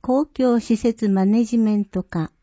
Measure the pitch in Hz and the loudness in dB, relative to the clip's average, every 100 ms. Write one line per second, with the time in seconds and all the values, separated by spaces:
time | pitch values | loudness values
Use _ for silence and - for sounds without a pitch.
0 | - 254 302 - 254 240 - 220 240 226 | -2 -2 -2 -2 0 0 0 0 0 -2
1 | 214 196 190 220 226 233 220 208 202 180 | 0 2 2 2 0 0 0 0 -2 -6
2 | - 170 160 _ | -6 -8 -8 _